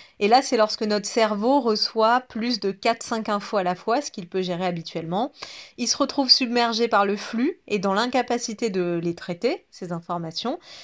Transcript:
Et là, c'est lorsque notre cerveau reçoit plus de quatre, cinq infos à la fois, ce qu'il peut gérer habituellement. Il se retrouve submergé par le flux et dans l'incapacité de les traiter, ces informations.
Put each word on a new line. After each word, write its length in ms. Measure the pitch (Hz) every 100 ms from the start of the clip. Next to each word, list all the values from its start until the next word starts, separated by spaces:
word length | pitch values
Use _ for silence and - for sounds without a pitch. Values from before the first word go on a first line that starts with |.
| - -
Et 100 | 208
là, 120 | 247
c'est 160 | 269 233
lorsque 260 | 214 -
notre 260 | 214 208 202
cerveau 520 | - 220 208 226 285
reçoit 600 | 233 214 - 226 220 247
plus 400 | 254 226 233 233
de 100 | 196
quatre, 320 | 202 226 226
cinq 260 | - 226 226
infos 280 | 208 - 214
à 80 |
la 100 | 180
fois, 260 | 180 - 240
ce 120 | 285
qu'il 160 | - 170
peut 140 | 190
gérer 220 | 185 175
habituellement. 680 | 185 175 160 170 160 185 277 - - - - -
Il 100 | 240
se 80 | -
retrouve 340 | 277 - 262
submergé 560 | - 254 240 233 226 233
par 180 | 220
le 120 | 202 202
flux 420 | - 226 269 370 -
et 140 | 208
dans 120 | 196
l'incapacité 800 | 196 247 254 247 240 240 214 226
de 300 | 190 175 170
les 140 | 170 170
traiter, 500 | - 175 240 370 _
ces 180 | - 180
informations. 680 | 170 170 175 165 160 226 339 - -